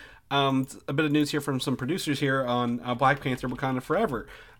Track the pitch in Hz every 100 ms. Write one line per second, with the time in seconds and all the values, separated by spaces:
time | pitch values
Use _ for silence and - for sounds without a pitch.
0 | - - - 139 139 131 131 - - 139
1 | 156 147 147 151 143 131 147 123 135 180
2 | - 139 143 135 123 120 120 120 123 123
3 | 135 143 143 123 127 123 127 127 - 165
4 | 226 120 - - - -